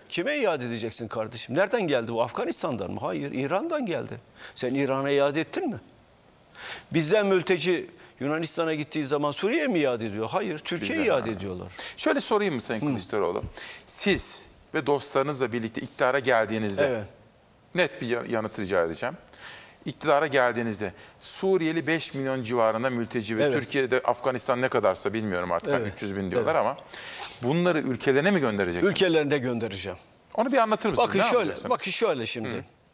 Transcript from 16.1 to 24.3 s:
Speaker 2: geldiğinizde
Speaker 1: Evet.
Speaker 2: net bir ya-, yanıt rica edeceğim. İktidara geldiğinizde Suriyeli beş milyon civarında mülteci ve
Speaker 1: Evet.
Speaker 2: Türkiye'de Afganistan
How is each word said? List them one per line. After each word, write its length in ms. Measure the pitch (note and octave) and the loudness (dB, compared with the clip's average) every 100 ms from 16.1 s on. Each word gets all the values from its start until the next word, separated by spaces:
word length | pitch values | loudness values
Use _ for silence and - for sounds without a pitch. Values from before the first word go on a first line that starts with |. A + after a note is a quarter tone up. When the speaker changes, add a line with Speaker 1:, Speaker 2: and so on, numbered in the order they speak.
| C#3 | 2
Speaker 2:
geldiğinizde 640 | C3 A#2 G#2+ A2 G#2 F#2+ G2 | 4 4 4 0 0 2 0
Speaker 1:
Evet. 180 | A2+ G2+ - - _ _ _ _ F3 | 0 -6 -16 -20 _ _ _ _ 0
Speaker 2:
net 260 | D#3+ - | 0 0
bir 60 | A#2 | -2
ya-, 160 | A#2+ A#2+ | -2 0
yanıt 300 | A2+ A2 - | -2 -2 -4
rica 240 | F#2 F#2+ | 0 2
edeceğim. 320 | E2 D#2+ A#2+ F3 - - - - - - - | 2 0 -6 -6 -16 -18 -16 -16 -18 -12 -10
İktidara 420 | - D3+ C#3+ D#3 | -4 2 4 4
geldiğinizde 640 | C3+ B2 A#2 A#2 G2+ G2 - - - | 4 4 2 -2 -2 -6 -8 -18 -16
Suriyeli 680 | - - F#3+ F#3 D#3+ E3 C#3 | -10 -2 2 2 2 0 0
beş 260 | D#3+ - | -2 -2
milyon 300 | C#3 C3 C3 | -4 -2 -2
civarında 460 | A2 B2 A2 A2 C3 | 0 4 4 4 0
mülteci 480 | A#2+ A2+ A#2+ G#2 A2+ | 0 -2 -4 -2 2
ve 60 | |
Speaker 1:
Evet. 100 | C#3+ | 2
Speaker 2:
Türkiye'de 480 | B2 A#2+ C#3+ B2+ B2 | 2 0 0 2 2
Afganistan 580 | - A#2+ C#3 | 2 0 -2